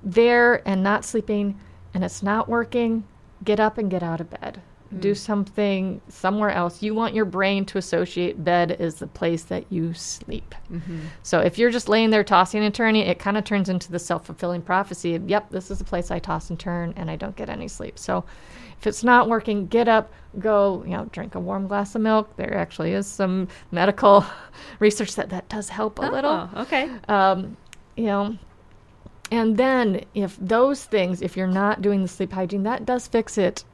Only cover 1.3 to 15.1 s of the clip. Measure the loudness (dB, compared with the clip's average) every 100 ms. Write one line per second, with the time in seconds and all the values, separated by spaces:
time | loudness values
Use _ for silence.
1.3 | 0 0 -4 -14 -20 -8 -4 -4 -2 0
2.3 | 0 0 0 0 0 0 0 -4 -18 -20
3.3 | -8 0 4 2 2 -2 -2 -2 -4 -6
4.3 | -10 -12 -14 -20 -20 -14 -4 -2 -2 0
5.3 | -2 -2 0 0 0 -2 -6 -12 -4 -2
6.3 | 0 0 0 -2 -2 -4 -2 0 0 0
7.3 | 2 2 2 -2 -4 -2 0 0 -2 -4
8.3 | -2 2 2 2 0 -4 -4 -14 -4 -2
9.3 | -2 -4 -8 -4 -4 -4 -6 -10 -12 -10
10.3 | -10 -10 -14 -10 -10 -8 -10 -12 -14 0
11.3 | 2 2 4 2 2 2 4 6 4 4
12.3 | 4 4 2 0 2 2 2 2 -2 0
13.3 | -2 0 0 0 -2 -4 -8 -4 -6 -6
14.3 | -6 -4 -4 0 0 0 -4 -4